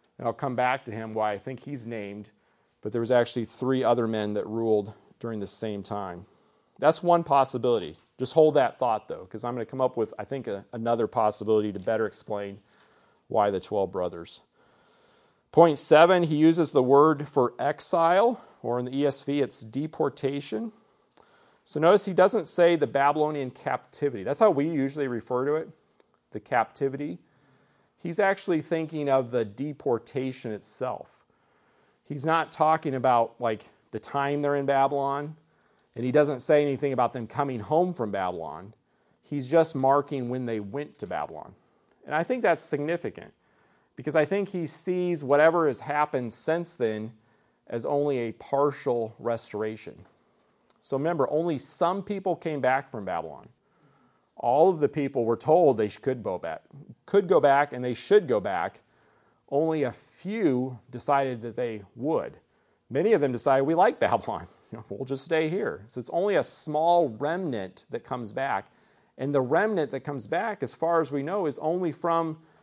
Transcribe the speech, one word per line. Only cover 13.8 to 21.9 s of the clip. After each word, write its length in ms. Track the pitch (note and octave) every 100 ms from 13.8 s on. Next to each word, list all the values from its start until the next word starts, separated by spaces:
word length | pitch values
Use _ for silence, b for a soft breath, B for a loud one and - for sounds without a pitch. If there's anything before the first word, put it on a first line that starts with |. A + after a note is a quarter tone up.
| F#2
brothers. 520 | F#2+ F2+ F2 E2 - _ b b b b b b b b b b
Point 260 | D#3+ E3+ C#3+
seven, 460 | - D3+ E3+ F3+
he 120 | E3 D3+
uses 360 | D#3+ E3 D3+
the 100 | C#3+
word 460 | B2+ C#3 D#3 D3 D3
for 260 | C#3+ A#2+ -
exile, 840 | C3+ D3+ - E3+ E3 F#3 A#3 B3 B B
or 160 | A#2 A#2+
in 60 |
the 120 | B2 C3+
E 100 | C#3+
S 160 | -
V, 180 | - C#3+
it's 200 | B2+ -
deportation. 1120 | A2+ B2+ D3+ - C#3+ - C3+ C#3+ - A3 A3+ - b b b b b b b b
So 160 | b D3
notice 240 | E3